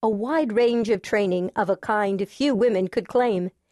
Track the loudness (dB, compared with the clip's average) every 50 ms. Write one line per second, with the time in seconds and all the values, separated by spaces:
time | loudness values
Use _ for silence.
0 | -2 -2 -2 -2 -2 -2 0 0 0 0 2 2 2 4 2 0 0 0 0 -2
1 | -2 -2 0 0 2 2 0 0 -2 -2 -2 -2 0 0 -2 -2 -2 -2 0 0
2 | 0 0 -2 -2 -4 -6 -4 -2 0 0 2 2 2 2 2 0 -2 -2 -4 -6
3 | -6 -2 0 0 2 2 0 -2 -4 -6 -8 _ _ _